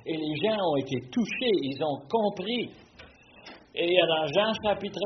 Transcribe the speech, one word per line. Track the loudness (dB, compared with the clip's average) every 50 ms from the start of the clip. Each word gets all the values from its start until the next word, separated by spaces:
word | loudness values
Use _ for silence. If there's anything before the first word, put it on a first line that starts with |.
| -8
et | -6 -6
les | -4 -4 -4 -2 0 0
gens | 2 2
ont | 2 2 2 2
été | 0 0 0 -4 -4 -4 -2
touchés, | -2 -2 -2 -2 -2 -2 2 2 2 2
ils | 2 -2 -2 -2 -2
ont | -2 -2 -4 -4 -2
compris. | 0 2 2 0 0 -2 -4 -4 -2 -4 -4 -6 -10 -16 -20 -20 -20 -20 -20 -20 -20 -20 _ -20 -20 -20 -20 -20 -20 -20 -20 _ -4
Et | -2 0 4 6 6 6
dans | 6 4 2 0
Jean | 2 2 2 2 2 0 0 0
chapitre | 0 0 0 -4 -6 -6 -4 -4